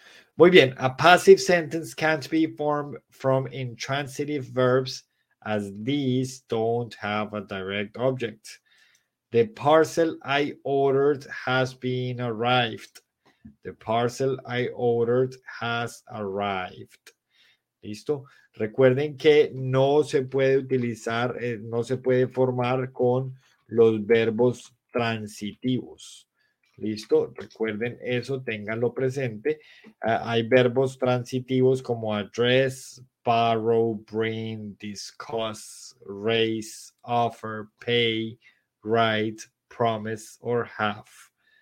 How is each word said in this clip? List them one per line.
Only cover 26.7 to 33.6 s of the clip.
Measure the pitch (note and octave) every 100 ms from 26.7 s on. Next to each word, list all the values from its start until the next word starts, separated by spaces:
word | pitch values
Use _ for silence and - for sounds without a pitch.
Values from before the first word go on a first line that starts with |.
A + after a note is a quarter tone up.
| -
¿Listo? | G#2+ G#2+ - D#3 - -
Recuerden | G2+ - A2 G#2 A#2+ -
eso, | A#2+ B2 B2 C3+
ténganlo | B2+ G#2+ G#2 A2+ A#2+
presente. | C3 C3 C3+ B2 G#2+ C#3+ D3+ _ - - -
Ah, | A2 F#2+ A2+
hay | A#2
verbos | A2+ B2+ A#2+ B2 C3 -
transitivos | B2+ B2 A#2+ B2+ B2+ C3 C3 C3
como | C3 A#2 A2
address, | G#2 G2 - A#2+ C3 C3+ C3 - - - _
borrow, | B2 A#2 A#2 A2+